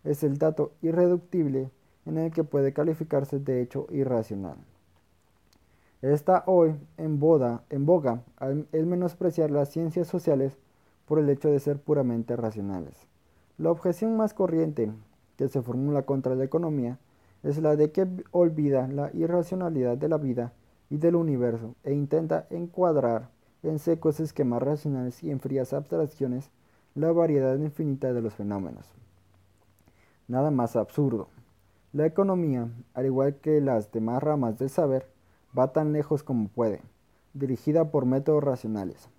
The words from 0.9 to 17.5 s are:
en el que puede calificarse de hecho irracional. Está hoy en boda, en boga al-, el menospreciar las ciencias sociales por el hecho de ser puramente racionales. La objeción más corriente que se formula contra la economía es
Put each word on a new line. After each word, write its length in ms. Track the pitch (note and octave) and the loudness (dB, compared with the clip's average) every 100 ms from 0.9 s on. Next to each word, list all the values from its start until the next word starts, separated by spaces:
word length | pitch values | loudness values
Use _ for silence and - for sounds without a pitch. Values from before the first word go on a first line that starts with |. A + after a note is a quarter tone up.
| E3+ F3+ F3+ F3 F3+ D3 C3+ C3 _ _ _ D#3+ | 4 4 2 0 -2 0 0 -4 _ _ _ -6
en 120 | D#3+ | -4
el 140 | E3 | -2
que 120 | D#3+ | -2
puede 280 | D3+ C#3+ C#3 | 0 2 0
calificarse 680 | C#3 D#3 D#3+ D#3 C#3+ C#3 C#3+ | 2 -2 -2 -2 -2 -2 -4
de 220 | C#3 B2+ | -2 -2
hecho 260 | B2 C3+ - | -2 -6 -6
irracional. 640 | C#3 C3 A#2+ A2 G2+ F#2 - - _ _ _ _ _ _ _ _ _ _ _ _ _ | -2 0 0 -2 -8 -8 -12 -20 _ _ _ _ _ _ _ _ _ _ _ _ _
Está 420 | C3 D3 E3 F3+ F#3 | 0 2 4 2 6
hoy 300 | F#3 D#3+ D3+ - - | 6 6 2 -10 -8
en 220 | D#3 D3 | -4 2
boda, 440 | D#3 D#3 B2 A#2+ _ | 4 6 4 -2 _
en 160 | C#3+ C#3+ | -2 4
boga 380 | F3+ C3+ A#2 - _ | 4 4 -2 -8 _
al-, 300 | C3 C#3+ D3 | -4 -4 -2
el 140 | D#3+ E3 | -2 0
menospreciar 640 | F3+ F3+ F3 F3+ D#3+ D#3 | 0 -2 -2 -2 0 0
las 200 | D3 C#3+ | 2 0
ciencias 380 | D#3+ E3 F3 E3+ | -2 -2 -2 -2
sociales 500 | F3+ E3 C#3 C#3 - _ _ _ _ _ | -2 0 2 0 -4 _ _ _ _ _
por 140 | D#3 | 2
el 100 | C#3+ | 4
hecho 200 | C#3+ D#3 | 2 2
de 100 | C#3+ | 2
ser 200 | D3 C#3+ | 0 -4
puramente 560 | - D3 B2+ A#2 A2+ A#2 | 0 0 2 -2 -4 -4
racionales. 720 | A2+ A2 G2 F#2 D2 - _ _ _ _ _ - | -4 -4 -6 -6 -10 -16 _ _ _ _ _ -4
La 140 | D#3+ | -2
objeción 440 | E3 F#3 E3+ A3 A3+ | 0 -2 -2 -2 0
más 200 | G#3+ - | -2 0
corriente 560 | F3+ E3 D#3+ D3 G#2+ A2 - _ _ _ | 0 0 0 -2 -4 -6 -20 _ _ _
que 140 | C3+ | -2
se 140 | C#3 | -2
formula 400 | A#2+ B2 C#3+ C#3+ | -4 -2 0 0
contra 320 | C3+ C#3 B2+ B2+ | 0 -2 0 -2
la 80 | |
economía 560 | C3+ D#3+ E3+ D3 A#2+ B2+ _ _ _ _ | 0 -2 0 -2 -2 -6 _ _ _ _
es 140 | - | -4